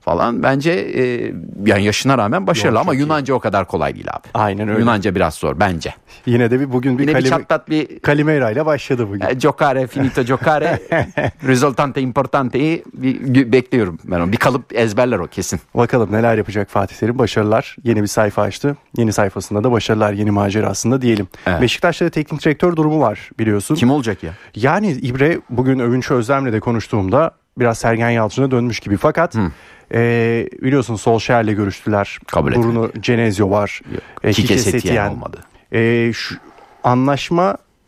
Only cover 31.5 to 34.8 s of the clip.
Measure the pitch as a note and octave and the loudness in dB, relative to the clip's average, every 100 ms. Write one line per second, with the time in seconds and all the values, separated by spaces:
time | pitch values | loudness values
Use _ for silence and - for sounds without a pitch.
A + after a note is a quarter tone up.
31.5 | B2 G2+ - A2 G#2 G2+ - - F2 C#2+ | 0 0 -2 -2 0 -2 -6 -4 -2 0
32.5 | A#2+ A#2 A#2 A2+ A2 G2+ A#2 A2+ F#2+ G2 | 2 2 0 -2 -4 0 2 2 2 2
33.5 | G2+ G2+ - - - - - - G2+ B2 | 2 0 -6 -12 -12 -12 -6 -2 2 2
34.5 | G2+ G#2 A#2 | 2 2 0